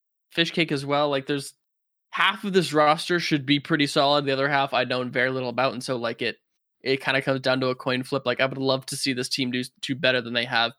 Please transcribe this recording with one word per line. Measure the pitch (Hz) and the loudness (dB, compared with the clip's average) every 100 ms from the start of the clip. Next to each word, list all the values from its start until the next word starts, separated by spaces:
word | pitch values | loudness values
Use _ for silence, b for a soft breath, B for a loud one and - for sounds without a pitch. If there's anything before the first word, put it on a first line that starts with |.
| _ _ _ | _ _ _
Fishcake | - 165 175 160 | -2 0 0 0
as | 143 139 | 0 0
well. | 143 147 | 0 2
Like, | 139 135 | 0 -2
there's | 143 - _ _ _ _ _ _ | -4 -6 _ _ _ _ _ _
half | - 180 208 | 0 0 2
of | 202 | 2
this | 185 147 | 2 4
roster | 151 151 160 - 175 | 4 4 4 0 -2
should | - 151 | 0 -2
be | 131 143 | 2 0
pretty | - 156 139 | 2 0 2
solid. | 156 139 147 | 2 4 4
The | 139 | 2
other | 135 139 | 0 2
half | 143 139 | 2 2
I | 120 | 0
know | 127 127 | 0 -2
very | 123 127 131 | -2 0 0
little | 131 123 | -2 -4
about, | 117 131 | 0 0
and | 117 | -2
so, | 123 123 | -6 -4
like, | 117 120 | -4 -4
it, | 117 - _ _ _ _ | -6 -6 _ _ _ _
it | 123 135 | -2 -2
kinda | - 131 | 0 0
comes | 139 135 | 0 0
down | 131 131 | 0 0
to | 131 | 0
a | 127 | -2
coin | 135 127 | -2 -2
flip. | 131 135 123 | -2 -2 -2
Like, | 120 | 0
I | 135 | 0
would | 135 | 0
love | 135 131 - | -2 -2 -4
to | 143 | -6
see | 139 | -4
this | 123 131 | -4 -4
team | - 123 | -4 -2
do, | 127 123 - | -4 -6 -10
do | - | -8
better | 127 131 127 | -2 0 0
than | 117 | -2
they | 120 | -4
have | 123 117 117 | 0 0 -2